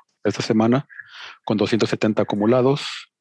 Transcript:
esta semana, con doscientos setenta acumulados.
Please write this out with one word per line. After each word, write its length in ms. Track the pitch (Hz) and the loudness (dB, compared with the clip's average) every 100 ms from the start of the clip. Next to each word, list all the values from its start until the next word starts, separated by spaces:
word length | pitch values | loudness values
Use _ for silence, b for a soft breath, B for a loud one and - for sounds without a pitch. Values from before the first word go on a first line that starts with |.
| _ _ | _ _
esta 180 | 104 95 | -4 -4
semana, 460 | - 110 113 123 - B B B B B | -2 2 4 2 -2 B B B B B
con 140 | - 107 | -4 0
doscientos 320 | 101 113 110 | 0 2 0
setenta 320 | 107 110 104 | 0 0 0
acumulados. 880 | 104 104 107 123 123 143 - - - _ | -2 0 2 4 2 0 -4 -12 -18 _